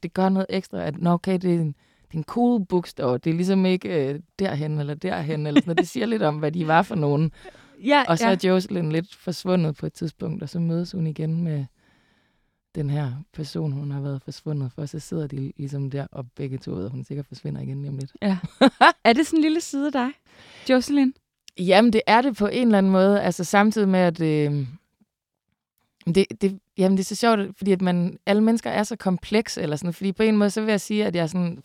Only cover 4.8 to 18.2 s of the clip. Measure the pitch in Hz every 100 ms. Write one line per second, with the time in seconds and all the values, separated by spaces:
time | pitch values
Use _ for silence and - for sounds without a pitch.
4.8 | 143 147 185 170 147 156 151 196 170 240
5.8 | 170 247 226 220 165 151 151 170 156 147
6.8 | 190 208 143 143 160 - 381 - - -
7.8 | 214 294 247 165 226 185 185 185 185 190
8.8 | 160 160 180 - - 165 185 185 156 147
9.8 | 151 - 165 - 165 156 147 170 170 165
10.8 | 175 190 160 151 160 165 170 151 135 _
11.8 | _ _ _ _ _ _ _ _ _ -
12.8 | 143 147 139 127 - - 147 170 156 139
13.8 | 143 139 139 139 - - 156 147 127 -
14.8 | 147 156 - 165 147 139 135 - 139 139
15.8 | 135 139 139 139 123 - 143 131 - -
16.8 | 98 127 131 139 139 135 151 143 135 139
17.8 | 143 139 139 -